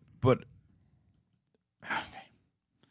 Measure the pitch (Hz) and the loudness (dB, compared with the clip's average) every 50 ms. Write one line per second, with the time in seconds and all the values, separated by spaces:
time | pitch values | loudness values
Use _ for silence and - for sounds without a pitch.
0 | - - - - - 127 123 - - - - - - - - - - - - - | -8 -20 -10 2 4 6 6 6 2 -8 -20 -20 -20 -20 -20 -20 -20 -20 -20 -20
1 | - - - - _ _ _ _ _ _ _ _ _ _ _ _ - - - - | -20 -20 -20 -20 _ _ _ _ _ _ _ _ _ _ _ _ -10 -6 -6 -6
2 | - - - - - - - - _ _ _ _ _ _ _ _ - - | -6 -8 -12 -18 -20 -20 -20 -20 _ _ _ _ _ _ _ _ -20 -20